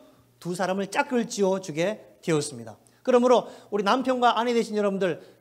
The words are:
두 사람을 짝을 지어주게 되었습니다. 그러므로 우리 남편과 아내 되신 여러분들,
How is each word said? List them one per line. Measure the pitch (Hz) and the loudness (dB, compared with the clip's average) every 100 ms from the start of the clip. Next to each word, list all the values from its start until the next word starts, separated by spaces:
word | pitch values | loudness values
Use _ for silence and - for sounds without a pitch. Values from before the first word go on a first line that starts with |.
| - _ _ _ | -20 _ _ _
두 | 170 | -10
사람을 | 180 180 196 196 | -4 -2 -2 -2
짝을 | 269 277 247 226 | -2 -2 -2 -2
지어주게 | 202 190 190 185 151 180 214 - _ | -2 0 0 -4 -4 -4 -6 -12 _
되었습니다. | - 156 143 120 113 - _ _ | -2 -2 -2 -10 -16 -20 _ _
그러므로 | - 254 247 233 - - - | 2 4 6 4 2 -8 -6
우리 | 208 | -2
남편과 | 196 254 254 254 240 214 | 2 2 0 2 2 2
아내 | 240 | 0
되신 | 233 202 208 | 0 0 -2
여러분들, | 202 196 185 - - - | -2 0 -2 -4 -10 -20